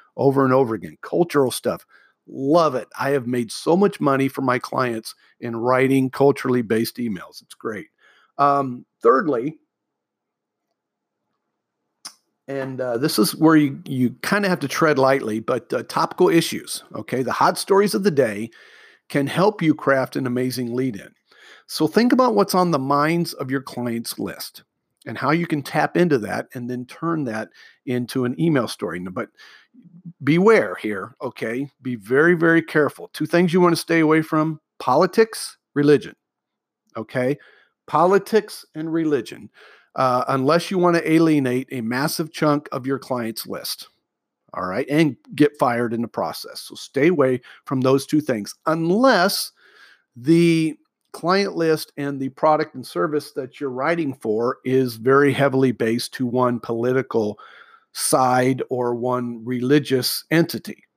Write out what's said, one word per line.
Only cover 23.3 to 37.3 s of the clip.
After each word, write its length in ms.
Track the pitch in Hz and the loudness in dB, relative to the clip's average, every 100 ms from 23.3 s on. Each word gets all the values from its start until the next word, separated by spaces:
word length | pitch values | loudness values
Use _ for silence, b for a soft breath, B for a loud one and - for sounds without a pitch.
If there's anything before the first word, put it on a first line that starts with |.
of 160 | - 131 | -6 -6
your 120 | 135 | -6
clients' 580 | 135 - 120 117 117 - | -6 -8 -6 -6 -8 -8
list 420 | 101 - - - _ _ _ _ - | -8 -10 -16 -18 _ _ _ _ -14
and 120 | 110 | -4
how 140 | 131 | -2
you 160 | 165 170 | 0 -2
can 140 | 151 | -6
tap 340 | - 160 151 170 | -4 -4 0 2
into 220 | 175 135 | 2 2
that 280 | 101 101 - | -2 -6 -8
and 160 | 127 120 | -10 -10
then 160 | 123 123 | -10 -12
turn 380 | - 160 165 | -8 -6 -4
that 260 | 127 107 110 _ b b 123 | -4 -6 -10 _ b b -6
into 400 | 123 120 135 123 | -4 -4 -4 -2
an 140 | 127 | 0
email 280 | 165 139 104 | 2 2 0
story. 300 | - 104 90 | -4 -8 -6
N-, 60 | 92 | -8
but 180 | 98 110 _ B B B _ - - - - | -8 -10 _ B B B _ -20 -20 -20 -6
beware 520 | 139 170 202 214 98 90 | 0 4 6 4 2 -4
here, 400 | 107 98 107 - | -6 -6 -10 -12
okay? 480 | 131 - 113 123 139 _ | -12 -8 -8 -6 -10 _
Be 140 | 127 120 | -10 -8
very, 380 | 98 131 165 175 | 0 4 4 4
very 260 | 165 165 | 4 2
careful. 480 | 165 156 135 - - | 2 0 0 -2 -12
Two 120 | - 147 | -8 0
things 280 | 170 175 | 2 4
you 80 | 180 | 4
wanna 140 | 175 165 | 4 2
stay 260 | - 165 | 0 2
away 200 | 151 160 | 4 2
from, 380 | 156 156 160 151 _ - | 2 -2 -2 -4 _ -8
politics, 800 | - 139 185 220 220 - - - _ | 0 2 4 4 2 0 -14 -16 _
religion, 420 | 143 147 139 82 - _ _ _ _ _ _ _ 113 | 0 4 4 2 -18 _ _ _ _ _ _ _ -12
okay? 400 | 107 131 127 | -8 -4 -2